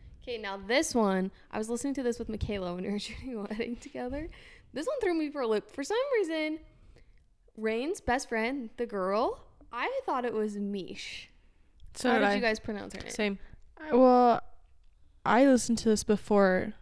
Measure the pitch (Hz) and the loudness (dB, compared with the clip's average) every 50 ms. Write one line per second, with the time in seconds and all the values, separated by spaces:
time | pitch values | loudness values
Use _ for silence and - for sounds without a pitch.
0 | - - - - - 254 240 214 208 196 196 196 196 196 240 294 330 - - 240 | -20 -20 -20 -14 -10 -8 -8 -6 -6 -8 -8 -6 -2 0 2 2 2 2 2 2
1 | 214 196 190 185 190 190 - - - - - 214 220 226 240 233 - 277 269 285 | 2 4 2 2 0 -2 -6 -10 -14 -8 -6 -6 -4 -4 -4 -4 -4 -4 -4 -2
2 | 247 240 233 233 226 - 214 208 - - 208 196 185 175 175 180 190 196 202 208 | -2 -2 -2 -4 -6 -8 -6 -6 -4 -4 -4 -4 -4 -6 -6 -6 -4 -4 -4 -4
3 | - - - - 233 262 247 214 196 - 214 214 226 226 240 - - 277 - 254 | -6 -8 -12 -12 -10 -10 -8 -8 -8 -8 -6 -6 -6 -6 -8 -10 -12 -12 -10 -8
4 | 247 247 269 294 311 349 - - - - - - - - - 262 330 494 605 523 | -8 -8 -8 -8 -10 -12 -14 -18 -20 -20 -20 -20 -20 -12 -10 -6 -4 -4 -4 -2
5 | 427 359 339 320 302 285 294 285 247 226 220 208 - - - - 277 - 403 480 | -2 0 0 0 -2 -4 -4 -4 -2 0 0 -2 -2 -4 -8 -8 -6 -2 -2 -2
6 | 539 571 523 440 381 311 320 311 311 311 311 311 - - - - - - - - | 0 0 0 0 0 0 -2 -2 -2 -4 -4 -8 -10 -18 -20 -20 -20 -20 -20 -20
7 | - - - - - _ _ _ _ _ _ 220 214 220 220 233 269 320 415 - | -20 -20 -20 -20 -20 _ _ _ _ _ _ -6 -4 -2 -2 -2 -2 -4 -6 -4
8 | - 254 240 269 269 - 240 220 220 240 277 285 233 220 - - 240 214 208 196 | -2 0 0 0 -2 -2 -2 -2 0 -2 -2 -4 -6 -8 -8 -6 -6 -4 -4 -2
9 | 185 190 196 214 254 381 480 - - - - - - - - 240 285 466 539 539 | -2 0 2 2 0 0 -2 -6 -12 -20 -20 -20 -18 -12 -8 -4 -4 -4 -4 -4
10 | - 392 294 254 240 240 - 220 214 214 202 202 208 196 202 196 - - 202 - | -2 -2 -2 -2 -2 -2 -2 -2 -2 -2 -2 -4 -4 -4 -4 -6 -8 -8 -12 -12
11 | - - - - - - - - - - _ - - _ _ - - - - - | -12 -12 -12 -14 -16 -18 -20 -20 -20 -20 _ -20 -20 _ _ -20 -20 -16 -8 -2
12 | - 247 233 220 208 202 202 214 240 226 214 - - - 214 196 202 196 - - | 0 2 4 4 4 4 4 2 2 0 0 -2 -4 -8 -8 -8 -8 -10 -12 -12
13 | - - - - 214 202 202 - - - - - - - - - 311 302 240 247 | -12 -8 -2 0 0 0 0 -4 -8 -14 -18 -20 -20 -20 -18 -14 -4 2 6 8
14 | 254 254 247 247 247 240 233 - - - - - - - - - - - - - | 8 8 8 8 8 6 6 4 0 -6 -14 -18 -20 -20 -20 -20 -20 -20 -20 -20
15 | - - - - - - 202 240 277 277 254 233 - - 233 214 - 226 214 208 | -20 -20 -16 -4 0 4 6 8 8 8 8 6 4 2 0 2 2 2 2 2
16 | - - 208 202 - - 208 202 196 185 185 185 - 214 - - | 2 2 0 0 2 4 6 6 6 6 4 2 0 -2 -8 -12